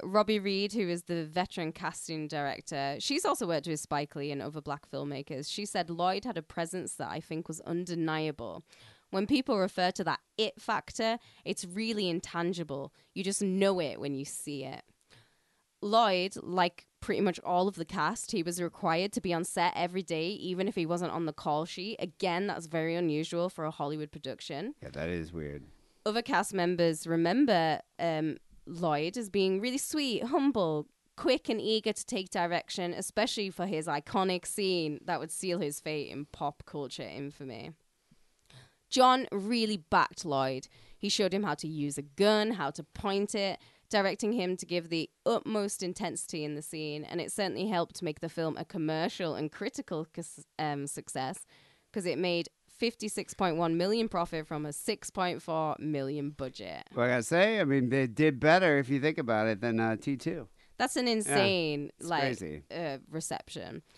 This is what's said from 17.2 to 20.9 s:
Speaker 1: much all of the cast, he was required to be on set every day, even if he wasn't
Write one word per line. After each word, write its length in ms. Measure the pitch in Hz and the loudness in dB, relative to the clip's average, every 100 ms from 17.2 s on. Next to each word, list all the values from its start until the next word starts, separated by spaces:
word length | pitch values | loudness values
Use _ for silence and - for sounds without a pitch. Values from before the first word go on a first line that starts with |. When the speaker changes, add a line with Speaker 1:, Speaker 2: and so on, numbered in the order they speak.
Speaker 1:
much 180 | 196 170 | 2 2
all 240 | - 180 190 | 0 2 2
of 80 | 185 | 0
the 80 | |
cast, 480 | 160 190 156 226 - | -4 0 0 -2 -4
he 100 | 214 | -2
was 180 | 170 175 | -2 -2
required 500 | 170 - 180 165 202 | -4 -2 2 2 2
to 80 | - | 0
be 120 | 180 | 0
on 100 | 165 | 0
set 300 | 180 - 175 - | 0 2 2 2
every 280 | 175 185 | -2 -2
day, 260 | 170 160 170 | -2 -2 -2
even 380 | 208 180 180 196 | -4 -4 -2 0
if 80 | 196 | 0
he 100 | |
wasn't 260 | 165 | 0